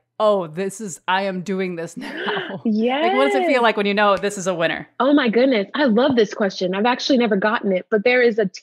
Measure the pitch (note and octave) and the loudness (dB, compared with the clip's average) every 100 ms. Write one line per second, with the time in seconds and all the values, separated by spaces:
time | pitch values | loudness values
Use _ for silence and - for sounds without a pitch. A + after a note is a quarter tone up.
0 | _ - G#3+ G3+ E3 D#3 G3 - G#3+ D3 | _ -2 2 2 -2 -6 -8 -8 -12 -10
1 | - F#3 G3 F#3 F3 F#3+ F#3 E3+ E3 - | -2 -2 -2 -6 -6 -4 -4 -6 -10 -12
2 | C#4+ - G4 G4+ F4 - A#3 G#3+ A#3 C4+ | -12 -8 -6 -6 -6 -6 -2 0 0 0
3 | E4+ G4 G#4 G4 F4 B3+ A#3 G#3+ G3+ G3+ | 0 2 2 2 2 2 2 2 0 2
4 | G#3 F#3+ G3+ G3 F3+ F3 G#3+ - - - | 2 2 -2 -4 -4 -2 -2 -2 -8 -2
5 | B3+ D4 B3 G#3+ C4+ A#3 G3 - C#4+ G#3+ | 2 4 4 2 2 2 -2 0 2 4
6 | C#4+ A#3+ G#3+ - G3+ - F3+ F#3+ A#3 C4 | 2 2 0 0 -4 -2 -4 0 0 0
7 | - C4 A#3+ G3 G#3+ A#3 G3+ F3+ - A3 | 0 2 2 2 0 -2 -2 -2 -2 0
8 | A#3+ B3+ A#3+ A3 G3 - | 2 4 2 2 -2 -4